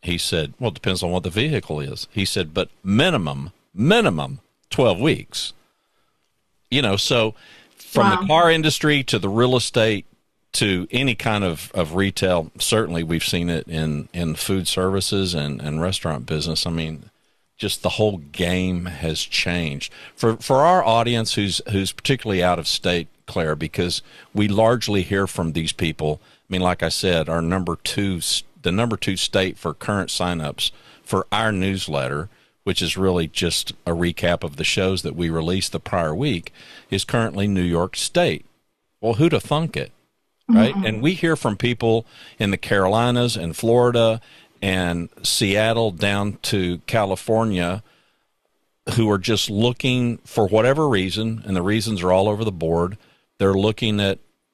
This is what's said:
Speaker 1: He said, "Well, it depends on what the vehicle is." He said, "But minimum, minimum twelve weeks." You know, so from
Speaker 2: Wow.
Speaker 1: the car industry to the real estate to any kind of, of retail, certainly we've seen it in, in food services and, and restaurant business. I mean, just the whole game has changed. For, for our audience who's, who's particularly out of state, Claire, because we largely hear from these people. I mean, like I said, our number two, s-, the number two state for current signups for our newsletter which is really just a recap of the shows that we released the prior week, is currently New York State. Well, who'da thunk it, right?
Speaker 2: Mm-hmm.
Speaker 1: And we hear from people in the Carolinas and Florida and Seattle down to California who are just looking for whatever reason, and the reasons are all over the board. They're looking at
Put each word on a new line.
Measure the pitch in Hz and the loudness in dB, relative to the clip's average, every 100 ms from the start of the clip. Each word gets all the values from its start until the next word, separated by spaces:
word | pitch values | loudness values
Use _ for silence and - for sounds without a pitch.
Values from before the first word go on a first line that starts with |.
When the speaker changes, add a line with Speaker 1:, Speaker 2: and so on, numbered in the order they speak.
Speaker 1:
He | - 87 | -4 -4
said, | - 87 76 - | -2 -2 -2 -4
"Well, | 120 | -6
it | |
depends | - - 92 | -4 -2 -2
on | 87 | 0
what | 90 | -2
the | 90 | -2
vehicle | 87 139 135 - 76 | -2 0 -2 -4 -6
is." | 71 - - | -6 -10 -10
He | - | -4
said, | 95 - 82 | -2 -2 -2
"But | 82 87 - | -2 -4 -4
minimum, | 95 104 170 151 78 69 69 - _ | 0 2 4 2 -2 -6 -10 -14 _
minimum | 90 131 226 208 82 67 95 _ _ _ | -2 2 4 4 0 -4 -8 _ _ _
twelve | - 127 90 | 2 2 4
weeks." | 143 135 - - - - _ _ _ _ _ _ _ _ _ _ _ | 2 0 -4 -10 -10 -12 _ _ _ _ _ _ _ _ _ _ _
You | 127 | 0
know, | 123 98 | 2 0
so | - 123 110 107 - - - _ | 2 2 2 -2 -18 -20 -20 _
from | - - 196 | -4 2 4
Speaker 2:
Wow. | 185 | 2
Speaker 1:
the | 190 | 2
car | 156 170 | 4 6
industry | 160 156 - 156 147 | 4 2 2 2 2
to | 131 110 | 2 -2
the | 95 | 0
real | 104 123 127 | 2 4 4
estate | - - 110 104 - _ _ _ _ | 0 2 2 0 -6 _ _ _ _
to | - 104 92 92 | -2 2 0 0
any | 123 135 | -2 0
kind | 113 - 107 | -2 0 0
of, | 98 78 - | 0 -2 -6
of | - 78 | -4 -2
retail, | 85 98 92 95 90 80 - | 0 0 2 2 2 0 -6
certainly | - 110 110 85 | 0 0 0 -2
we've | 82 82 | -2 -2
seen | - 87 87 | -2 -2 -2
it | 82 - | -4 -4
in, | 80 78 73 - | -4 -2 -4 -6
in | 87 85 | -6 -4
food | 76 - 95 85 | -4 -2 -2 -2
services | - 92 98 - 101 92 | -2 0 0 -2 -2 -2
and, | 87 71 71 | -2 -4 -6
and | 76 78 | -6 -2
restaurant | 87 92 85 73 62 | -2 -2 -4 -6 -4
business. | 78 78 80 87 | -4 -4 -4 -4
I | |
mean, | 82 82 78 - _ _ _ _ _ | -4 -6 -8 -16 _ _ _ _ _
just | 104 - | -6 -4
the | 104 | -4
whole | - 107 98 | 0 0 0
game | 71 71 87 90 92 90 87 | -10 -4 -2 0 0 -2 -6
has | 78 85 76 | -6 -6 -4
changed. | - - - 87 80 69 - - - | -4 -4 -2 -2 -4 -6 -10 -14 -20
For, | - 117 110 | -2 0 0
for | - 131 | 2 4
our | 151 185 | 6 4
audience | 120 113 117 120 110 | 4 2 2 0 0
who's, | - 101 - - | 0 0 -2 -2
who's | 101 95 | -2 -2
particularly | - - 135 113 95 | -6 -2 -2 0 2
out | 90 85 | 2 2
of | 76 | -2
state, | - 92 87 80 _ - | -4 0 0 -2 _ -8
Claire, | - 80 76 | -4 -2 -2
because | 80 - 87 - - - - | -4 -2 -2 -2 -10 -20 -8
we | 101 104 | 0 0
largely | 101 110 123 107 101 | 4 4 4 2 0
hear | 90 98 98 | 0 0 0
from | - 85 | -2 -2
these | 78 80 | -2 -4
people. | - 82 76 78 76 | -2 -2 -2 -4 -4
I | _ _ _ | _ _ _
mean, | 92 | -2
like | 92 90 | 0 0
I | 82 | -2
said, | - 95 85 80 | -2 0 0 0
our | 82 | -2
number | 82 92 87 82 | 0 -2 -2 -6
two, | - - 101 90 | -6 -4 -2 -2
s-, | - - - _ | -4 -4 -6 _
the | - | -4
number | 92 117 107 | 0 0 -2
two | - 95 | -4 -4
state | - 104 95 - | -2 0 0 -2
for | 85 | -8
current | 78 - 104 92 | -8 -4 -2 -2
signups | - 90 87 76 - - - - - | -2 -2 -2 -4 -4 -6 -6 -20 -20
for | - 98 - | -4 -4 0
our | 104 110 | 0 0
newsletter | 101 95 95 90 73 64 73 92 _ _ _ - | 0 0 -2 -2 -4 -2 -4 -8 _ _ _ -4
which | 92 | -2
is | 87 92 | -2 0
really | 95 90 82 | 2 2 -2
just | - 87 - - - - | -2 -2 -2 -6 -10 -6
a | |
recap | 85 87 85 87 87 | 0 0 0 0 0
of | 82 71 | -4 -4
the | |
shows | 78 - 95 95 | -2 0 0 0
that | 87 | -4
we | 80 85 | -4 -2
released | 82 80 95 - | -2 -2 -2 -4
the | 80 | -8
prior | - 95 82 | -4 -2 0
week, | 78 147 90 - - - - _ | -2 -2 -4 -6 -20 -20 -20 _
is | 98 | -4
currently | - 123 113 98 101 | 0 0 0 0 0
New | 95 | 2
York | 90 82 92 | 2 2 0
State. | - - - 175 80 - _ _ _ _ _ | -4 -2 0 0 0 -8 _ _ _ _ _
Well, | 110 | -2
who'da | 110 160 147 | 2 4 2
thunk | - 147 165 - | 0 -2 -2 -4
it, | 67 - _ _ _ _ - | -8 -12 _ _ _ _ 4
right? | 226 113 | 6 6
Speaker 2:
Mm-hmm. | - | 2
Speaker 1:
And | 185 110 | -2 0
we | 139 | 0
hear | 185 165 160 | 0 0 0
from | 127 101 | 0 0
people | 120 120 117 113 113 - - - | 0 2 2 0 -2 -16 -20 -2
in | 104 | 0
the | 98 | 0
Carolinas | - 101 92 107 120 123 120 113 | 0 2 4 4 2 2 0 -2
and | 85 80 | -6 -2
Florida | 113 120 123 117 113 110 - - _ _ | 2 4 4 4 2 2 -6 -20 _ _
and | 98 92 90 85 85 - | -2 0 0 -2 -6 -6
Seattle | - - 101 98 110 117 113 | -4 0 2 2 2 2 0
down | 87 101 101 101 98 | 0 0 0 -2 -4
to | - 104 90 87 - | -4 -2 0 -4 -2
California | 117 101 92 - 113 113 92 87 95 - _ _ _ _ _ _ _ _ _ - | 0 0 -2 0 0 2 0 0 -4 -8 _ _ _ _ _ _ _ _ _ -4
who | 117 110 | 0 2
are | 101 | 2
just | 92 107 - | 2 0 0
looking | 104 117 120 131 127 120 117 | 0 0 0 0 0 0 -4
for | - - 101 | -6 0 2
whatever | 107 117 139 156 | 4 4 4 2
reason, | 110 95 104 113 110 107 | 2 0 -2 -4 -4 -4
and | |
the | 92 | -2
reasons | 87 107 107 104 | 0 0 0 -2
are | 90 | 2
all | 92 101 | 4 4
over | 104 | 0
the | 110 | -2
board. | 92 80 82 87 101 _ _ _ _ | -2 -2 0 0 -4 _ _ _ _
They're | 98 | 2
looking | 98 101 107 113 104 | 4 2 0 0 0
at | 101 98 - _ _ | 0 -2 -8 _ _